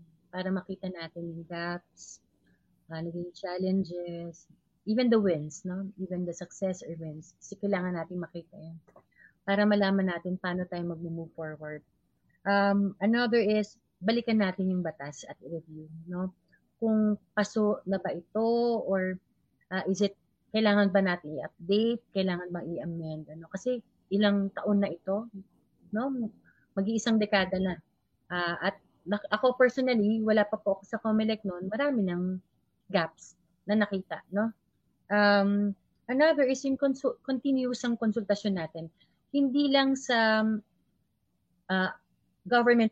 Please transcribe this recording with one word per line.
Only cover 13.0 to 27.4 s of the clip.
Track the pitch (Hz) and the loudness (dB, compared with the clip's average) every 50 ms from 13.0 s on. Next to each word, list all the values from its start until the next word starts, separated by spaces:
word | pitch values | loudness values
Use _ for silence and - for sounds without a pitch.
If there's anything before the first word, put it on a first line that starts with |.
another | 190 214 226 240 247 233 220 233 | 0 2 2 2 2 2 2 2
is, | 208 208 214 214 208 - - _ _ _ _ _ 175 | 2 4 2 2 0 -2 -6 _ _ _ _ _ -2
balikan | 208 233 240 233 - 220 220 | 0 0 0 0 2 2 2
natin | 202 185 185 - 185 190 | 2 0 0 -2 -2 0
yung | 185 180 175 | 0 0 -2
batas | 165 151 - 139 147 147 - - | -4 -6 -8 -10 -12 -12 -14 -14
at | - - - | -16 -16 -16
review, | - 143 170 160 156 160 156 156 156 156 160 165 160 | -14 -12 -10 -10 -10 -12 -16 -16 -16 -16 -16 -16 -12
no? | 175 180 180 190 185 - _ _ _ _ _ _ _ _ _ | -8 -6 -4 -6 -6 -6 _ _ _ _ _ _ _ _ _
Kung | 226 226 220 214 214 208 208 - _ _ _ | 0 2 2 2 2 2 0 -2 _ _ _
paso | 208 202 - - 226 214 208 208 - - 185 | -2 -2 0 0 0 0 2 0 -2 -2 -2
na | 196 185 | -2 -2
ba | - 190 139 | -2 -4 -6
ito | 175 - _ - 214 226 226 233 233 240 240 233 220 196 | -6 -8 _ -4 0 0 2 2 2 2 2 0 0 0
or, | - 196 190 185 185 185 185 - _ _ _ _ _ _ _ _ - 185 | 0 0 0 0 -2 -4 -6 -10 _ _ _ _ _ _ _ _ -6 -6
uh, | 190 - 180 | -4 -2 -2
is | 196 - 202 | 0 0 0
it, | 196 - _ _ _ _ _ _ _ - | -2 -2 _ _ _ _ _ _ _ -2
kailangan | 220 226 208 202 208 202 196 180 | 2 4 4 4 4 4 4 4
ba | 196 | 2
natin | 190 185 175 170 - 147 156 135 | 2 2 0 -2 -6 -8 -8 -8
i-update? | 135 156 - - 170 170 196 214 226 233 240 233 - _ - | -8 -10 -12 -8 -4 0 0 2 2 0 0 -2 -6 _ -4
Kailangan | 196 190 185 175 175 180 180 175 | -2 0 0 -2 -2 -4 -6 -8
bang | 170 - 160 170 170 | -8 -6 -6 -6 -6
i-amend? | - 170 165 165 160 156 156 156 151 147 156 | -6 -6 -6 -6 -8 -8 -8 -10 -12 -14 -16
Ano? | 165 165 - | -18 -14 -12
Kasi | - 190 - 254 254 233 - _ _ _ _ - | -12 -6 -4 -4 -4 -4 -6 _ _ _ _ -2
ilang | 196 202 214 208 202 202 196 196 - - | 2 4 4 4 4 4 2 -2 -4 -4
taon | - 214 208 202 | 0 2 2 2
na | 202 - | 2 0
ito, | 165 - _ 190 196 208 233 233 - 190 190 _ _ _ _ _ _ _ _ 170 202 | -2 -6 _ -4 -4 -4 -4 -8 -12 -18 -18 _ _ _ _ _ _ _ _ -8 -6
no? | 214 254 277 269 247 226 202 - _ _ _ _ _ _ _ - | -4 -4 -2 -4 -4 -6 -6 -8 _ _ _ _ _ _ _ -4
Mag-iisang | 196 196 208 226 220 - 233 220 220 | -2 -2 0 0 0 0 2 2 2
dekada | 208 208 - 196 | 2 4 2 2